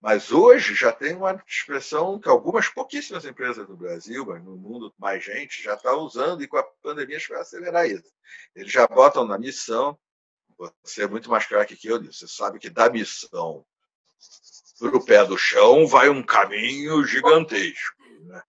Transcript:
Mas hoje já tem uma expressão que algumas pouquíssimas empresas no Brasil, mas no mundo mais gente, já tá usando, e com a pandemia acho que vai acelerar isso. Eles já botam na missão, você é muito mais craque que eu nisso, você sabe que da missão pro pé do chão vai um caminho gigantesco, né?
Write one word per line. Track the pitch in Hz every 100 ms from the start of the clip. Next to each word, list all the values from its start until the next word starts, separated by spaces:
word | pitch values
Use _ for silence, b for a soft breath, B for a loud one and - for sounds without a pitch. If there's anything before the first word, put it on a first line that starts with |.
Mas | 107 107 -
hoje | 131 233 254 208
já | - 120
tem | 113 143
uma | 180 190 190 _
expressão | - - 139 - 151 175 202
que | -
algumas | 165 143 156 -
pouquíssimas | - 262 208 - 180
empresas | 151 127 127 117 98
no | 92
Brasil, | 87 85 107 123 117
mas | 85
no | 90 92
mundo | 98 120 107 _
mais | 95 95
gente, | 95 107 143 -
já | 104 104
tá | 123
usando, | 139 156 120 143 175
e | 139
com | 147
a | 131 _
pandemia | - 147 131 151
acho | -
que |
vai | -
acelerar | - 180 175 170 165
isso. | 104 _ _ B B B
Eles | 92 98
já | 127 117
botam | 127 139 139
na | 117 101
missão, | 123 127 - 117 139 151 _ _ _ _ _ _ 87 _
você | - -
é | 104
muito | 107 117
mais | 110 -
craque | 104 104 92
que | 107
eu | 117
nisso, | - - -
você |
sabe | - 104 101
que | 113
da | 87 113
missão | 117 104 - - 90 82 78 _ _ _ _ _ _ _ - _ - _ _
pro | 120 131
pé | - 104
do | 98 92
chão | - - 107 135 160
vai | 139 135
um | 139
caminho | 117 113 95 101 117 139 147 156
gigantesco, | 143 135 156 160 160 104 92 - - - _ -
né? | 160 180